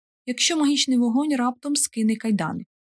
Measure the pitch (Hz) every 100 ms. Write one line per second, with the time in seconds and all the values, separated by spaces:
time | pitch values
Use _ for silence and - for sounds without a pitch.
0 | _ _ - 247 - 320 285 285 - 247
1 | 240 240 302 262 247 247 294 285 - 233
2 | 220 220 226 202 160 175 - _